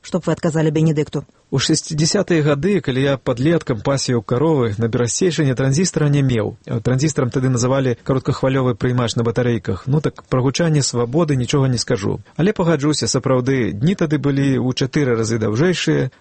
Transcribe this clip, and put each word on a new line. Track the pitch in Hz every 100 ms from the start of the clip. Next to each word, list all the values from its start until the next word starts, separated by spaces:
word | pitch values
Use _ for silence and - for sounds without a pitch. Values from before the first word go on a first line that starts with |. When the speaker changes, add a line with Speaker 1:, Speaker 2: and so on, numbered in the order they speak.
Speaker 1:
Што | - 180
б | 170
вы | 156
адказалі | 170 156 156
Бенедыкту?" | 151 160 151 147 - - _ _
Speaker 2:
У | 135
шасцідзясятыя | - 156 - 147 160 208 175 170 147
гады, | 143 175 196
калі | - 127
я | 139 135
падлеткам | - 120 143 165 - 113
пасеяў | 139 139 - 120
каровы, | - 123 160 151 117 104
на | 113
берасцейшыне | 120 120 - 185 156 143 123
транзістара | 135 135 190 160 147
не | 143
меў. | 135 117 104 - - 117 120
Транзістарам | 127 156 147 127
тады | 143 131
называлі | 123 123 135 127 117 -
кароткахвалёвы | 135 - 135 135 135 127 113
прыймач | 127 123 117 -
на | 117
батарэйках. | 113 123 113 - 95 -
Ну | 147
так | 147 - -
пра | 131 131
гучанне | - 170 151
"Свабоды" | 123 120 120 143 160
нічога | 135 117 147 135
не | 120
скажу. | - 117 101 98 - -
Але | 180
пагаджуся, | 214 170 156 147 147 117
сапраўды, | 135 131 127 123 135 104
дні | 101 147 196
тады | 160 147
былі | 135 139 139 127
ў | 127 123
чатыры | 131 156 135 113
разы | 110 117
даўжэйшыя, | 107 107 175 170 - 143 135 -